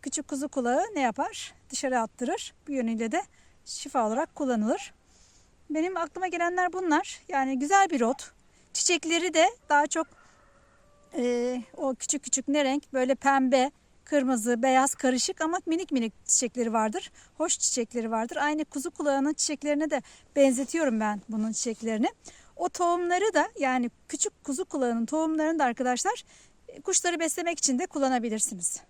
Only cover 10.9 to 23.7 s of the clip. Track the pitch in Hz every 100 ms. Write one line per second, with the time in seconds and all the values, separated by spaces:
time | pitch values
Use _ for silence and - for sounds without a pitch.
10.9 | _ _ 330 247 240 247 254 226 - 285
11.9 | 254 - 285 - 285 254 285 277 277 -
12.9 | 269 254 269 277 277 262 247 262 _ _
13.9 | _ - 294 254 254 220 240 262 262 277
14.9 | - 262 254 - 370 320 359 - 330 370
15.9 | 269 226 - - - 240 247 233 226 220
16.9 | 226 - - - _ 330 - - - 233
17.9 | 240 226 226 233 311 294 302 302 285 330
18.9 | - 294 277 277 311 - 294 294 294 311
19.9 | 285 - - _ - 277 247 277 330 302
20.9 | 220 214 208 - 220 220 220 240 220 226
21.9 | 220 302 480 - - - - 349 - 349
22.9 | 349 349 359 427 349 359 453 277